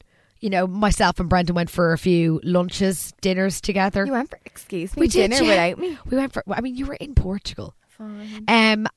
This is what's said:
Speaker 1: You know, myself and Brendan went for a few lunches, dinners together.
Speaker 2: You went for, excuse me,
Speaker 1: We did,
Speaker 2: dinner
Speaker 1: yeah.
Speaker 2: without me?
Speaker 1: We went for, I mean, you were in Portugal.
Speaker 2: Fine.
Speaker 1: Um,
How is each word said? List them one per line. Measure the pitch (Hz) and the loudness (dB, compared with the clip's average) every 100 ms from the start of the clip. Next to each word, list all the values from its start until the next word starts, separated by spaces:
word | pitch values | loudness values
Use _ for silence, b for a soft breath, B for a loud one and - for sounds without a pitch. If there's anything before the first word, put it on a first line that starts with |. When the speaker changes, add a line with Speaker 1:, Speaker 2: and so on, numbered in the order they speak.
| _ _ _ _ | _ _ _ _
Speaker 1:
You | 214 | -2
know, | 190 185 | 0 0
myself | 196 208 - 185 - | 2 2 4 2 2
and | 170 | 2
Brendan | 185 175 175 | 2 2 0
went | 170 | -2
for | - 165 | 0 2
a | 160 | 2
few | 185 170 165 160 | 2 2 2 0
lunches, | 175 180 180 - 196 190 - - | 0 0 0 -2 -2 -2 -6 -6
dinners | 190 185 190 - | -2 0 -2 -2
together. | - 196 190 202 196 | -2 0 0 0 -2
Speaker 2:
You | |
went | 247 294 | -2 -4
for, | - - | -12 -20
excuse | - - 185 185 - | -20 -10 -8 -6 0
me, | |
Speaker 1:
We | 330 | 2
did, | 359 196 | 4 2
Speaker 2:
dinner | 269 | 4
Speaker 1:
yeah. | - 180 175 | 4 4 2
Speaker 2:
without | - | 0
me? | 359 294 - | -6 -6 -4
Speaker 1:
We | 262 | -2
went | 269 | -2
for, | 269 196 | -4 -6
I | 220 | -4
mean, | 254 247 | -4 -6
you | 269 | -8
were | - | -8
in | 294 240 | -2 0
Portugal. | 185 202 - - - - _ | 0 -2 -8 -12 -12 -16 _
Speaker 2:
Fine. | - 214 208 214 214 220 | -18 -16 -14 -14 -6 2
Speaker 1:
Um, | 226 220 214 214 | 4 4 2 0